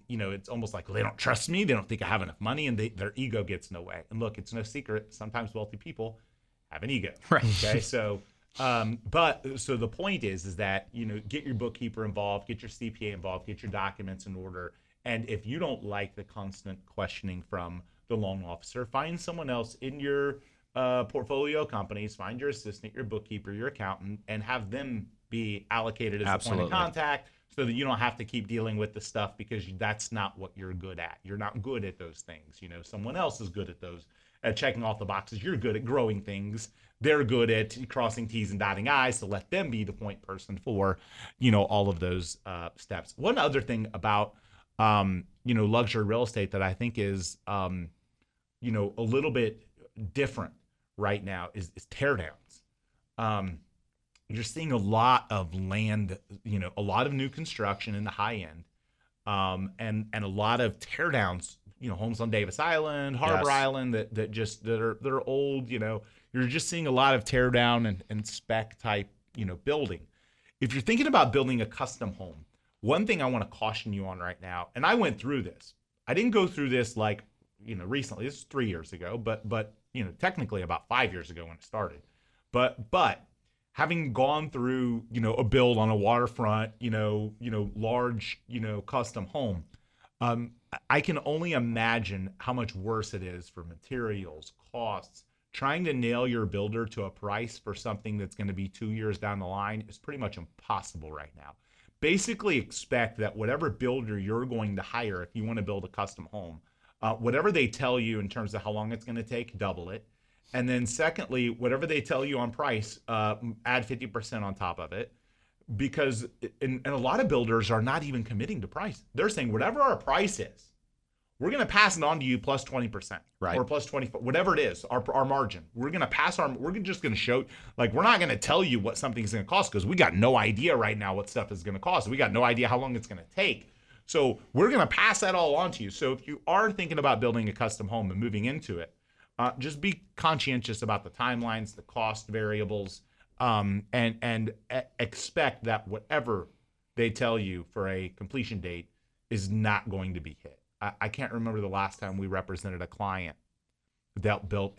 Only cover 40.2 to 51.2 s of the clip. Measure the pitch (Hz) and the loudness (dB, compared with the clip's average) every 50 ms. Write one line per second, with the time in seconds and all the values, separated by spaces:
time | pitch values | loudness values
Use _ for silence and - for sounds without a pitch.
40.2 | - - 95 95 - - 101 95 - - 113 98 98 98 92 - - - - - | -10 -12 -12 -12 -10 -10 -10 -8 -4 -2 2 2 4 4 2 0 -4 -14 -20 -18
41.2 | - - - - 123 127 110 104 98 - 107 104 101 101 98 82 90 90 90 90 | -18 -16 -4 2 6 6 8 8 6 6 4 4 4 4 2 0 0 0 0 -2
42.2 | 87 - - - - 98 92 87 85 85 - - - - - 87 - - - - | -4 -6 -8 -12 -10 -10 -10 -8 -8 -10 -12 -14 -12 -10 -8 -8 -10 -10 -8 -4
43.2 | 131 202 240 254 156 147 131 135 117 - 123 113 110 110 - 101 87 110 104 104 | 0 0 2 2 2 2 2 2 0 0 -2 -4 -4 -4 -6 -2 0 2 4 4
44.2 | 107 - - _ _ _ _ - _ _ _ - 110 107 107 104 98 95 92 90 | 2 0 -4 _ _ _ _ -20 _ _ _ 4 6 6 8 6 6 4 2 -2
45.2 | 85 - - _ - 123 120 113 107 104 110 120 120 110 - 117 107 101 110 117 | -4 -8 -14 _ -2 2 4 4 4 6 4 4 4 2 2 0 2 2 2 2
46.2 | 123 113 - 110 98 95 - 98 95 95 92 - 123 120 110 - 101 101 98 98 | 2 0 0 -2 -2 0 0 0 0 0 0 0 -2 -2 -2 0 0 0 0 -2
47.2 | 90 - - - _ - 101 98 95 90 92 90 87 82 - _ _ _ _ _ | -4 -6 -8 -10 _ -4 -2 -2 -2 -2 -2 -4 -6 -8 -12 _ _ _ _ _
48.2 | _ _ _ _ _ _ _ _ - 120 110 107 101 101 101 - 117 110 120 135 | _ _ _ _ _ _ _ _ -4 -2 0 0 0 0 -2 -2 0 2 2 2
49.2 | 139 156 120 123 117 110 107 - - _ _ _ - - _ - 110 90 - 139 | 2 2 2 2 2 0 0 -4 -12 _ _ _ -20 -20 _ -10 -8 -4 0 0
50.2 | 139 127 - - 87 78 - _ _ _ _ _ _ _ _ - 101 101 101 101 | 0 0 0 -4 -8 -8 -10 _ _ _ _ _ _ _ _ -2 0 0 0 0